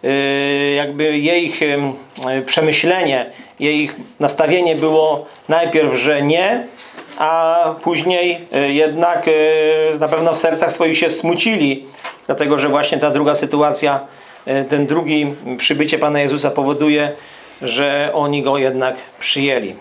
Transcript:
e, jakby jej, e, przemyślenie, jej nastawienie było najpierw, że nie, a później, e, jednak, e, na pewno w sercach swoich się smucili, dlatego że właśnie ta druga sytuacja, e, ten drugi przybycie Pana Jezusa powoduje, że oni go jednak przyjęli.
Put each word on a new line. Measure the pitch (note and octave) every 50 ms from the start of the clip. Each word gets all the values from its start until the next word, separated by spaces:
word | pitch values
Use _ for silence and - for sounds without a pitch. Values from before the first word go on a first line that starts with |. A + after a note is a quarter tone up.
| -
e, | B2+ C3+ C#3 C#3 C#3 C#3 C#3 C#3 C#3 C#3+ C#3+ C#3+ C#3+ C#3+
jakby | C#3+ D3 C#3+ C#3+ C#3+ D#3 D#3 D3+ D3
jej, | D3 D#3 F3 F3 E3+ D#3 - - D#3+ D3 C#3+ C#3+ C#3+ C#3 C3 - - - - - C3
e, | B2+ C3 C3+
przemyślenie, | C3 - - E3+ D#3 D#3 D3+ - - E3+ F3+ F#3 F3 D3 C3+ B2+ A#2+ - - - - - - -
jej | C3 D3 D3+ D3+ D3+ C#3 - - - - - _
nastawienie | - - - - D#3+ D3 E3 F#3 F3 E3+ D#3+
było | D3 D3+ D#3 D#3 D#3+ D#3 D#3 D3+ B2 - - - - - -
najpierw, | D#3 E3 E3+ E3 E3 D#3+ D3+ C#3+ B2+
że | B2 B2 D3 D3+ C#3+
nie, | C#3+ C#3+ D#3+ E3+ F#3 G3+ A#3 B3 - - - - - - - - - - - -
a | D#3 D#3 D#3+ E3 E3 D#3+ E3 E3+ E3+ D#3 C#3+ -
później, | - F3+ E3+ D#3+ D#3+ F3+ F3+ F3 F3 F3 E3+ E3+ - -
e, | - C#3 C#3 C#3
jednak, | C#3 D3 D#3 D#3 D3 D#3+ E3+ F3 E3+ - - D#3+
e, | D#3+ D#3 D#3 D#3 D#3 D#3 D#3 D#3 D#3 D#3 D#3 D#3 D#3 D3+
na | D#3 D#3
pewno | D#3+ D#3+ E3 E3
w | D#3+ D#3+
sercach | - E3 D#3 D#3+ F3+ D#3
swoich | - - E3+ D#3+ D#3 -
się | E3+ D#3+
smucili, | D#3+ - - E3 E3+ E3 - A#3 A3 F#3+ D3+ C#3 C3+ C3+ - - - - - - - - -
dlatego | - C#3 C3+ D3 C#3+ D3 C3+
że | C#3 D3
właśnie | C3+ D3 - - E3+ C3+
ta | C#3+ D3
druga | C3 C#3+ D3+ C#3+ C#3+
sytuacja, | - - C3+ D3 D3 D3+ D3 D3 - D3+ D3 C#3 C3+ C#3 - - - - - - - -
e, | - C3+ C#3 C3+
ten | C3+ D3+ C#3+ D3
drugi | C3+ D3+ E3 E3 C#3+ D#3 D3+ D3 C#3+ C#3+ - - C3 B2+ A#2+
przybycie | - - D3+ C#3+ D3 D3+ D#3+ D#3
Pana | D3+ D3 D3 C#3+
Jezusa | C#3+ C#3 C#3 D3 C#3+ C#3+
powoduje, | - - C#3 C3+ D3 C#3+ D3+ D3+ D3 D3+ D3 C#3+ D3 - - - - - - - - -
że | C3+ B2+ A#2 B2 C#3+ C#3+ C#3 C#3+ C#3+ C#3+ -
oni | D#3 C#3+ D3 C#3+ C#3+
go | B2+ C3+ C#3 C#3+
jednak | C3+ C3+ C3 B2+ B2+ C3 B2+ - - - - -
przyjęli. | - - - C#3+ C#3 C#3 C3+ B2 G#2+ F#2+ F2+ -